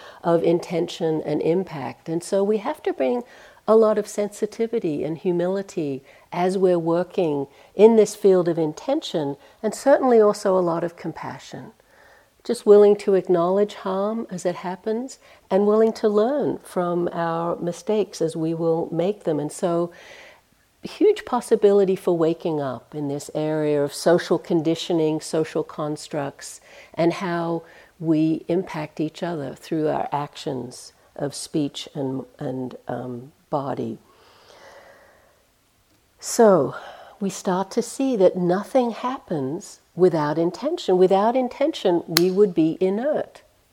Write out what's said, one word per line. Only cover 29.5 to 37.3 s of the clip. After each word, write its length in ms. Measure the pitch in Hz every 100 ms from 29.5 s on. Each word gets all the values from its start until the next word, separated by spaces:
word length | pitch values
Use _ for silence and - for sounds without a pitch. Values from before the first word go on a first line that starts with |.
| -
through 340 | - 160 151
our 180 | 143 -
actions 800 | 143 143 - - 131 123 - - _ _ -
of 180 | 143 -
speech 540 | - 160 143 - -
and, 320 | 160 135 131 123 -
and, 380 | 147 131 127 - -
um, 460 | 123 127 120 135 _ -
body. 480 | 147 135 123 117 113 _ _ _ _ - - - - - - - _ _ _ _ _ _ _ _ _ _ _
So 560 | - - 226 180 123 - - - - -
we 80 |
start 420 | 196